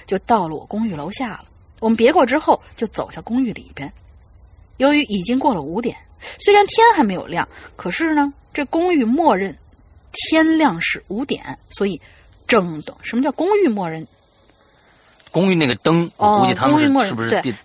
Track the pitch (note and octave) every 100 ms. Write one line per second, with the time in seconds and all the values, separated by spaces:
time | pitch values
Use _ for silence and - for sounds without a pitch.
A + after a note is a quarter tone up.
0 | - F#3+ - A3+ E3 D3+ - G#3 A3+ D#3
1 | D3+ G#3+ B3 - - - - - A3 A3+
2 | A#3 F4 A#3+ D4 - - - - A3+ -
3 | A#2 D#3+ D#3+ A#3+ B3 - - - C#3 -
4 | - - - - - - - - C4+ D4
5 | C#4 G3+ F3 B3+ D4 F#3 C#3 F#3 - -
6 | - - - - - G#4 G4 - A#4 G#4+
7 | G#3+ F3 - E3 - - - - F3+ F3+
8 | D#4+ D4+ C#4+ - _ - C4+ D#4+ F4+ D#4+
9 | A3 C#4 D#4 F#3+ G3 - - - _ _
10 | _ - - D#4+ D#4+ D#4+ C#4+ E3 - -
11 | - G3+ C#4 A3+ - - - - G3+ E3
12 | - - _ _ - A3+ F3 D#3 - -
13 | - A#3 C#4+ C4 F4 G#4 E4+ G#3 E3+ D#3+
14 | D#3+ _ _ _ _ _ _ _ _ _
15 | _ _ - E3 F#3+ F3 C#3 A#2+ - E3+
16 | E3+ - G#3 G#3 F#3+ F#3+ C4+ D4+ D4 C4+
17 | G3 - A2+ G3 C#3 F#3+